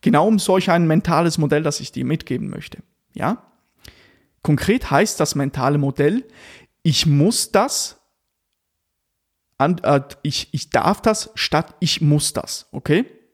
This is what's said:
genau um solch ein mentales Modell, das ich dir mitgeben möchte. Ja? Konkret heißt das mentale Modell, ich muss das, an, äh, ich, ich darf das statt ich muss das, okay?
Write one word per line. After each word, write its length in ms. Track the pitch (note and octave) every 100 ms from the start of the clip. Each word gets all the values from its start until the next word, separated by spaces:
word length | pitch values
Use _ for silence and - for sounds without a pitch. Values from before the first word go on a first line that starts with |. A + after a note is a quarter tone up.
genau 260 | - A#3+ G#3+
um 140 | A3
solch 320 | - F#3+ F#3
ein 160 | F3 E3+
mentales 500 | D#3+ F#3 D#3+ E3+ D#3+
Modell, 240 | D3+ D3+
das 160 | D#3 C#3+
ich 140 | C#3
dir 120 | -
mitgeben 460 | B2+ D#3 - B2 -
möchte. 280 | - - - - _ _
Ja? 320 | - A#2+ A3 _ _ _ _ - _ _ _ _ _
Konkret 480 | - D3+ - A#3+ -
heißt 280 | C#3 G#3+ -
das 160 | D3+ D3
mentale 420 | C3+ C3 C3 D3
Modell, 440 | C#3 C3+ D3 G#3+ C4 - - - _ _
ich 240 | - D3 E3
muss 440 | C#3+ E3 A#3+ -
das, 480 | G3+ B3 - - - _ _ _ _ _ _ _ _ _ _ _ _ _ _ _ _
an, 220 | C#3+ F3
äh, 240 | - C#3+ C#3 -
ich, 260 | D3 - -
ich 160 | D3 -
darf 320 | A#2 - G3
das 300 | A3+ G#3+ -
statt 400 | - - D3+ E3 -
ich 220 | F3 -
muss 320 | D3+ D3 -
das, 340 | - - - -
okay? 360 | - - D#3+ C4+ - _